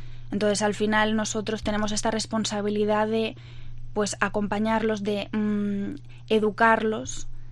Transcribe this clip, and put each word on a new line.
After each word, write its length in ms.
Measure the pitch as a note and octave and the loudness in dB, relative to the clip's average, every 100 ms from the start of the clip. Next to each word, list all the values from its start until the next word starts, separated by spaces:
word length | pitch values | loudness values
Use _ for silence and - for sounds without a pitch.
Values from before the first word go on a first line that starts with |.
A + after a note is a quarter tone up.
| - - - | -8 -8 -6
Entonces, 320 | G3+ G#3 G3+ | 0 2 4
al 120 | G#3+ | 2
final, 420 | G#3 G#3+ G#3+ G#3+ A3 | 2 2 4 4 2
nosotros 480 | G#3+ A3 G#3 G#3+ | 0 -2 -4 -2
tenemos 260 | - G#3 G#3+ | 0 0 0
esta 220 | G#3+ A3+ | 0 0
responsabilidad 960 | A3 - A3 G3+ G#3 G#3 G#3 G#3 G#3+ G#3+ | 0 -2 -2 -2 -2 0 2 2 2 2
de, 260 | A3+ A3 - - - - - - | 2 0 -4 -12 -10 -8 -8 -4
pues, 240 | - G3+ - | 0 0 0
acompañarlos, 840 | G3+ G#3+ G#3 G#3 A3 A3 A3 G#3+ | 0 0 -2 0 2 2 2 0
de, 260 | G3+ G#3 - | 0 -2 -2
mm, 640 | A3 G#3 G#3 G3+ G3+ G3 - - - - | -2 0 0 0 -2 -4 -6 -12 -16 0
educarlos, 1000 | A3 G#3+ G3+ A3+ A3 A3 A3 C4 - - - - | 2 2 4 4 6 2 -2 -4 -4 -4 -6 -8